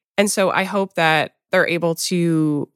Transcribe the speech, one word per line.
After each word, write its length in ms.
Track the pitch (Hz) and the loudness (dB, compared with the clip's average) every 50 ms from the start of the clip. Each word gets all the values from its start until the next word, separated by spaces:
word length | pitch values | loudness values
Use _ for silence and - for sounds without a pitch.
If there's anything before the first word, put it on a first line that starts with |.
| _ _ _ - | _ _ _ 0
And 120 | 202 202 | 0 2
so 200 | - 220 190 180 | 2 0 0 0
I 160 | - 175 190 | 0 -2 -2
hope 300 | 185 196 202 196 190 - | -2 -2 -4 -4 -4 -2
that 400 | - 165 160 160 151 - - - _ _ _ | -2 0 2 2 2 0 -2 -6 _ _ _
they're 160 | - 185 170 - | 0 0 2 2
able 280 | 170 165 170 165 165 | 0 -2 -2 -2 -2
to, 720 | - - - 185 175 170 170 165 156 156 151 147 147 - - _ | -2 -4 -2 0 0 2 2 2 2 2 0 0 -2 -4 -8 _